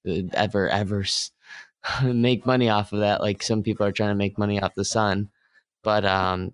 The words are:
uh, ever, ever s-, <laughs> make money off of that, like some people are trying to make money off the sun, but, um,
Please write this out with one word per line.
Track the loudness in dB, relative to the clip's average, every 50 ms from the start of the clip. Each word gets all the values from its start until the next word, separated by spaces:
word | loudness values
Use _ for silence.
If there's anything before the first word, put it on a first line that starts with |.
| -6 -4
uh, | -4 -4 -4 -4 -2
ever, | -2 0 0 0 0 0 0
ever | 0 0 -2 -2 -2 -4
s-, | -2 -2 -4 -4 -6 -8 _ _ _ -20 -20 -20 -20 -20 _ _ -8
<laughs> | -6 -2 0 0
make | 2 4 4 4 4 4 2 2
money | 2 2 4 4 4
off | 4 2 0 0 -2
of | 0
that, | 2 2 2 2
like | 0 -2 -2 -2 -2
some | -2 -2 0 0
people | -2 -2 0 0
are | -2
trying | 0 0 0 0
to | 0
make | 0 0 -2 -2 -2
money | -2 0 0 0
off | -2 -2 -4
the | -4 -4
sun, | -2 0 0 0 2 0 0 -2 -4 _ _ _ _ _ _ _ _ _ _ -2
but, | 0 0 2 2
um, | 2 2 2 2 0 0 -2 -4 -6